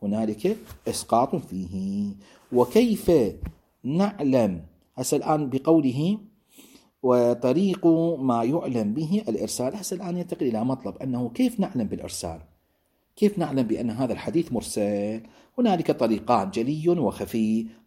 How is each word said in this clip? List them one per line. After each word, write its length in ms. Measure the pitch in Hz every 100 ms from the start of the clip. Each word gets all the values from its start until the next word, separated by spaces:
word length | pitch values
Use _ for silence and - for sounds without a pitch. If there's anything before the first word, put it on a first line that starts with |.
هنالك 540 | 104 107 110 107 180 220 - - -
إسقاط 480 | - - 113 135 160
فيه. 800 | - 92 90 95 98 101 101 - - - _
وكيف 580 | 123 117 214 240 202 - 160 101 - - - _ _
نعلم؟ 840 | 123 165 202 196 143 131 107 85 - _ _ -
هسه 220 | 127 147
الآن 320 | - 156 139
بقوله: 680 | 131 160 165 135 131 165 208 - _ _ - - - _ _
"وطريق 840 | 127 123 120 117 127 147 196 175 170 165 165 151
ما 240 | 131 117
يعلم 500 | 117 170 135 120 104
به 300 | 123 160 208 214
الإرسال"، 460 | 107 107 - 127 208
هسه 200 | 185 185
الآن 220 | 185 180
ينتقل 280 | 175 - 135
إلى 180 | 110
مطلب 340 | 123 131 98 -
أنه 320 | 135 123 120
كيف 300 | - 254 240
نعلم 280 | 185 127 101
بالإرسال؟ 520 | 90 87 - 87 80 78 _ _ _ _ _ _ -
كيف 240 | 208 202
نعلم 280 | 151 135 113
بأن 220 | 110 120
هذا 240 | 110 127
الحديث 400 | 98 - 110 107
مرسل؟ 680 | 117 - 110 104 101 104 113 - - _ -
هنالك 340 | 240 170 160
طريقان، 600 | - 113 107 - 117 98
جلي 380 | 104 123 151 165
وخفي. 800 | 175 120 - 101 117 110 110 113 -